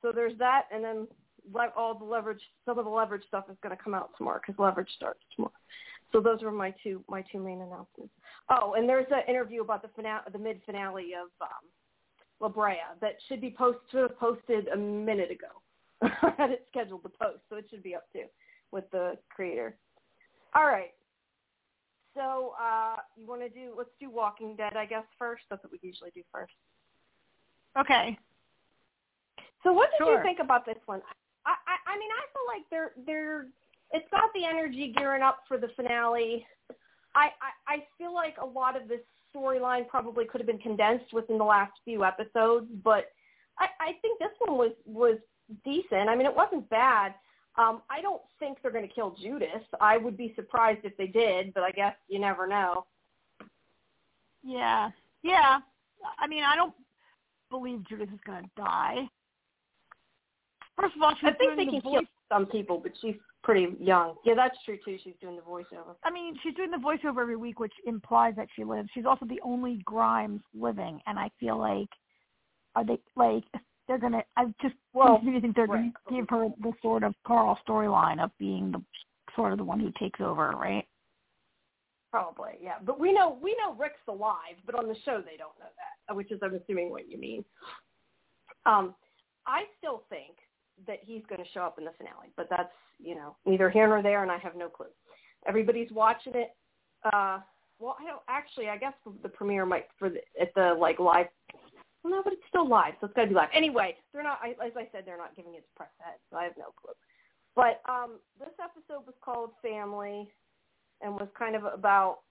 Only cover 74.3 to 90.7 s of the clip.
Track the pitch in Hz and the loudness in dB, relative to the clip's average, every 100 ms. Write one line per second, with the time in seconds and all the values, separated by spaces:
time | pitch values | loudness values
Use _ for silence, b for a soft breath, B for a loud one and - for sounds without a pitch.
74.3 | - 247 214 269 - _ 254 262 220 233 | 0 0 0 -4 -4 _ 8 10 10 6
75.3 | 254 233 220 220 208 233 233 - 254 220 | 2 2 2 4 2 0 -4 -6 -4 0
76.3 | 233 226 220 220 226 226 220 214 202 - | 0 0 -2 -6 -4 0 2 0 -4 2
77.3 | 233 220 196 - 220 214 196 165 160 165 | 4 4 2 0 0 4 4 4 2 -4
78.3 | _ 196 190 190 175 185 - - _ - | _ -4 -2 -2 -4 -8 -20 -20 _ -14
79.3 | - 214 196 185 190 214 - 196 - 196 | -2 -2 0 -2 -2 -2 -4 -8 -4 -4
80.3 | 156 151 67 190 196 - _ _ _ _ | 0 0 0 -2 -4 -6 _ _ _ _
81.3 | _ _ _ _ _ _ _ _ 240 175 | _ _ _ _ _ _ _ _ -4 -4
82.3 | - - - 180 165 196 269 339 392 359 | -8 -14 -12 -12 -10 -6 -2 2 6 4
83.3 | 254 339 466 415 220 294 294 - 196 214 | 2 -4 -2 -4 -4 -6 -6 -12 -6 -4
84.3 | 185 165 180 - 240 233 220 - 226 170 | -4 -8 -18 -8 -4 -4 -6 -4 -6 -6
85.3 | 156 156 _ 170 _ - - - 202 202 | -16 -18 _ -20 _ -18 -18 -10 -10 -8
86.3 | 208 196 185 - 190 175 - - - 135 | -6 -6 -6 -4 -4 -4 -6 -12 -14 -12
87.3 | 226 208 B B B _ _ _ _ _ | -12 -12 B B B _ _ _ _ _
88.3 | _ _ - - 214 190 190 _ _ _ | _ _ -2 4 4 4 -6 _ _ _
89.3 | _ - 269 415 _ 320 226 _ 170 139 | _ -4 -4 -4 _ -8 -8 _ -16 -16
90.3 | 170 _ _ _ | -20 _ _ _